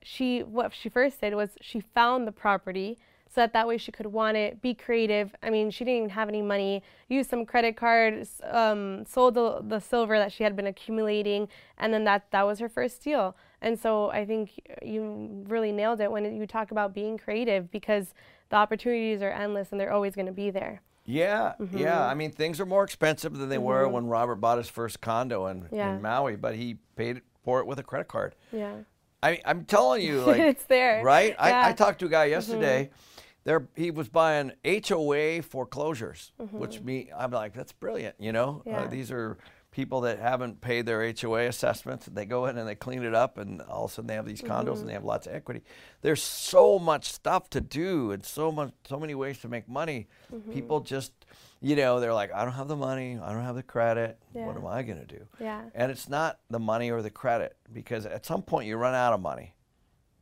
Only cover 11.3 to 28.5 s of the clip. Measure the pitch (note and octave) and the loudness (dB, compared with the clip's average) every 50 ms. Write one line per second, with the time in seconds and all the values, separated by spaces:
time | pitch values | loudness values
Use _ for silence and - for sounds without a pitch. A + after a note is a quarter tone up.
11.3 | G3+ G3+ G#3 G3+ - - - - _ - - A3+ A3 G#3+ G#3+ G#3 G3+ G3+ - - | 0 0 -2 -4 -8 -16 -20 -18 _ -4 0 0 2 2 4 4 2 2 2 0
12.3 | - G3 G3+ G3+ G#3 G3+ A#3 A3 - B3 B3 A#3+ - - - D4 D4+ B3+ G3 F#3 | 2 2 2 2 0 -2 -4 -6 -2 -2 -2 -2 -4 -6 -4 -2 0 0 0 0
13.3 | - _ _ _ _ - - A3+ A#3 A3 - A3+ A3 G#3+ G#3 - - G#3+ G#3 G3+ | -4 _ _ _ _ -6 -2 -2 -2 0 0 2 2 2 2 0 0 -2 -2 -2
14.3 | A3 A3 G#3+ G3 - - - - - - - - G#3+ A3 A3 G#3+ G#3 G#3+ G#3+ A3 | -2 -4 -4 -6 -10 -18 -20 -18 -16 -14 -10 -6 -6 -6 -6 -6 -8 -10 -10 -12
15.3 | G#3 G3 G3 G3 A3+ A3+ A3 G#3+ G#3 G#3 G#3 - - G#3 G#3 G3+ A3 G#3 G#3 G#3 | -12 -12 -8 -4 -2 -2 0 0 0 0 0 0 2 2 0 0 0 -2 -2 -4
16.3 | A3 G#3+ G#3+ G3 - A3 G#3+ - G#3+ G#3+ G#3 G3+ G3 G3+ G#3 G#3+ A3 G#3+ - - | -4 -6 -6 -6 -4 -4 -4 -2 -2 -2 -2 -2 -2 -4 -6 -4 -6 -6 -6 -4
17.3 | G#3 A3 B3 A3+ G3 F#3+ F3 F3 - G#3 - - G#3+ G3+ F#3+ - - _ - - | -4 -2 0 2 0 0 0 -4 -10 -6 0 0 0 0 0 -4 -12 _ -20 -20
18.3 | - _ _ - - G#3 G#3+ - A3 G#3 - A#3+ A#3+ A3+ A3+ A3 G#3+ G3 G3 G3 | -20 _ _ 2 4 4 4 4 2 -2 0 0 0 0 0 0 0 0 -2 -4
19.3 | - - G#3 G#3 G3+ G3+ F#3+ - G3+ G3+ G3 - G3+ G#3 G3+ G3 G3 G3 F#3 F#3 | -2 -2 -4 -4 -4 -4 -6 -4 -4 -4 -2 2 2 2 2 0 -2 -4 -6 -6
20.3 | F#3 G3 G3+ G3+ F#3+ F#3+ - - G3+ F#3+ _ _ _ _ - G#3+ C3 D#3 F3 G3+ | -4 -4 -4 -2 -2 -4 -4 -6 -8 -12 _ _ _ _ -8 -4 0 2 2 2
21.3 | G#3 A3+ A3 - - - G#3 F3+ F#3+ - D3 D#3+ E3+ D#3+ C3+ B2 C3+ D3+ D#3 D3+ | 2 2 0 0 -2 -4 -8 -6 -2 0 0 2 2 2 2 2 0 -2 -4 -6
22.3 | - - D#3 E3 E3 D#3 G3 F3+ F#3+ G3 G3 - - - D#3+ D#3 D3+ - - D#3+ | -4 -2 -2 -2 -2 -2 -2 2 2 2 2 2 0 2 2 2 2 2 -2 -6
23.3 | C#3+ C#3 C3+ C3 C#3 B2+ B2 B2+ C3 C3 C3+ C3+ B2 A#2+ A#2+ A#2 A#2 A2+ A#2+ A#2+ | -6 -4 -4 -2 -2 0 0 2 4 4 4 4 2 0 0 0 2 2 2 2
24.3 | A2+ G2+ A2+ A#2 A#2+ A#2+ A#2 - - A#2+ A#2 A2 - - - A2+ A2+ A#2 C3 B2+ | 0 2 2 4 4 2 0 -4 -6 -6 -6 -6 -6 -6 -4 -2 0 0 0 0
25.3 | A#2+ F#2+ F#2 F#2+ F#2+ F#2 F2+ E2+ A3+ G#3+ G3+ G3 - - G#2 G#2+ A#2 C3+ C#3+ B2+ | -2 -2 -2 -4 -6 -6 -10 -8 -4 -2 -2 -2 -2 -4 -2 -2 0 0 0 0
26.3 | G#2 G2+ A#2+ A#2+ A2+ A2 A#2+ A#2+ A2+ - _ _ - - A#2 A#2 B2 B2+ - _ | -2 -2 -4 -4 -4 -4 -6 -8 -10 -12 _ _ -8 -6 -4 -4 -4 -8 -10 _
27.3 | _ _ - B2+ B2 C3 - A#2 C#3 B2+ - - C3 D3+ F3 - - G#2+ G2 - | _ _ -2 0 0 0 0 -2 -6 -8 -8 -6 -6 -6 -6 -4 -4 -4 -4 -4
28.3 | - _ _ - | -6 _ _ -10